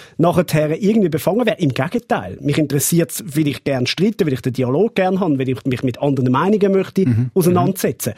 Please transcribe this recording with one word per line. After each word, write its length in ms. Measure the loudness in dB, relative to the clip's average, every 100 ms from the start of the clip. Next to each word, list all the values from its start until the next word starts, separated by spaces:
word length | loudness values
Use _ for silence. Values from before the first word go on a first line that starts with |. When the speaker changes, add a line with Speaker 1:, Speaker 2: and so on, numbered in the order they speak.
| -10 0
Speaker 1:
nachher 640 | 2 2 0 0 0 0
irgendwie 260 | 2 2 2
befangen 380 | 0 0 0 0
wäre. 120 | 0
Im 100 | -2
Gegenteil, 640 | 0 -2 -4 -2 -4 -4 -6
mich 160 | -2 0
interessiert's, 640 | 0 0 0 0 0 -4 -6
weil 220 | -2 0
ich 160 | -2
gern 240 | -4 -2 -2
streite, 380 | 0 0 0 -2
weil 80 |
ich 80 | -2
den 100 | -4
Dialog 440 | -2 0 0 0 0
gern 260 | 0 0
habe, 180 | 0 0
weil 80 | -2
ich 160 | -4 -4
mich 160 | -4
mit 180 | -4 -2
anderen 280 | -2 0 0
Meinungen 420 | 2 2 2 2
möchte 340 | 2 0 2 2
Speaker 2:
Mhm. 240 | 2 0
Speaker 1:
auseinandersetzen. 800 | 2 4 4 2 0 -4 -4 -8